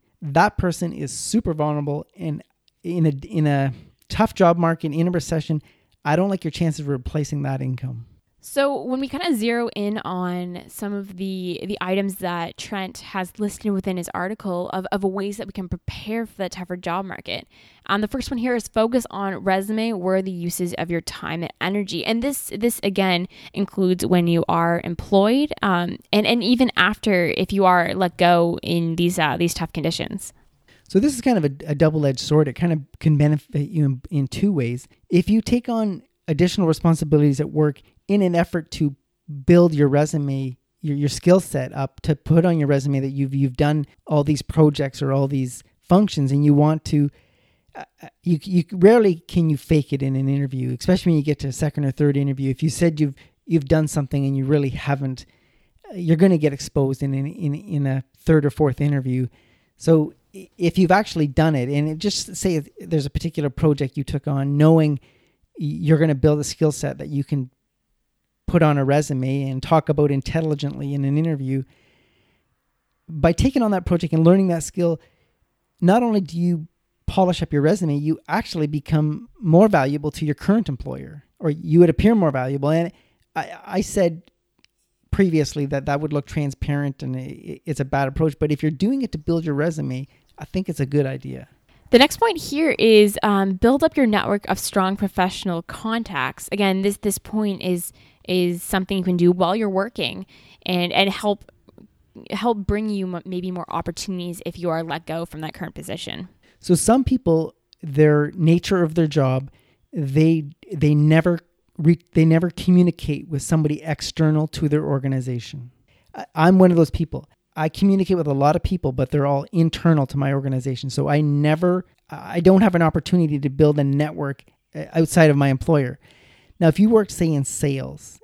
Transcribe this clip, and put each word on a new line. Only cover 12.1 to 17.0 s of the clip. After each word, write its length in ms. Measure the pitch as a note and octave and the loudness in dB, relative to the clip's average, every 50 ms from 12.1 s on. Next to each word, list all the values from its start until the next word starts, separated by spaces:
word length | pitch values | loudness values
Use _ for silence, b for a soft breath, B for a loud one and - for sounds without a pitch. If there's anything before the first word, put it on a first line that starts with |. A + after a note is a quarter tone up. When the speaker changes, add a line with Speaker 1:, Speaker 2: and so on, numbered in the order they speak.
| F#3+ | -6
Speaker 2:
that 400 | - F#3 F3 F3 E3+ E3+ - - | -6 -6 -6 -6 -6 -6 -8 -10
Trent 440 | - - - G#3 G3 F#3+ F#3 - - | -14 -12 -10 -8 -8 -8 -10 -12 -16
has 380 | - - - F#3+ F#3 F3 - - | -16 -10 -8 -8 -8 -8 -6 -6
listed 360 | G#3+ G3+ - - - G#3+ G3 | -6 -6 -6 -6 -4 -4 -2
within 240 | F#3+ - G3 F#3 F3+ | -2 -2 -4 -4 -6
his 120 | E3 - - | -6 -8 -6
article 560 | - F3 F#3+ G#3+ - - G3 F3 F3 F3+ - | -6 -6 -6 -8 -8 -8 -6 -6 -4 -6 -6
of, 180 | - F#3+ F#3 - - | -6 -8 -6 -6 -4
of 100 | F#3+ G3 | -2 -2
ways 320 | F#3+ F#3+ G3+ G3 G3+ G3+ A3 | -2 -2 -4 -6 -6 -6 -8
that 80 | F#3+ | -10
we 60 | F#3+ | -10
can 160 | - G3 F#3 F3 | -10 -10 -10 -8
prepare 580 | - F3 - - - - - G#3+ A3 A#3 A3+ | -10 -10 -10 -10 -12 -10 -10 -8 -6 -6 -6
for 120 | - _ - | -8 _ -8
that 160 | F#3+ F3+ - | -8 -8 -8
tougher 240 | F#3 F3+ - F3+ F3+ | -10 -10 -10 -10 -8
job 260 | - F3 E3+ F#3+ | -6 -6 -6 -6